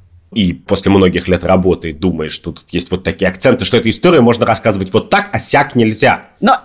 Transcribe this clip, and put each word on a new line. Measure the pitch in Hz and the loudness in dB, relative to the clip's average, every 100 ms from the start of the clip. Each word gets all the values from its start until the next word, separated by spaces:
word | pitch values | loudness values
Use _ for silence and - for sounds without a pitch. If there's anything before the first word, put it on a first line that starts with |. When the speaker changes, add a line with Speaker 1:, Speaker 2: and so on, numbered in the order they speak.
| _ - _ | _ -20 _
Speaker 1:
И | 113 95 | -2 -2
после | - - 98 - | -2 -4 -2 2
многих | 98 92 85 90 | 2 2 0 -2
лет | 87 | -2
работы | 82 92 92 80 85 | 0 0 2 0 -4
думаешь, | 76 92 80 76 | -4 -4 -4 -6
что | - 87 | -8 -10
тут | 78 - | -14 -8
есть | 90 - | -8 -4
вот | 90 | -6
такие | - 90 92 | -6 -2 -4
акценты, | 92 135 120 | 0 0 0
что | 95 117 | 0 0
эту | 113 | 0
историю | - 175 165 | 0 2 4
можно | 117 113 | 4 2
рассказывать | 117 110 113 98 95 | 0 0 0 -2 -2
вот | 110 - | -2 0
так, | 202 202 | -2 -2
а | - | -4
сяк | - 143 139 127 | 0 0 0 2
нельзя. | 110 104 127 - - _ | 0 2 2 0 -4 _
Speaker 2:
Но | 220 - | 0 0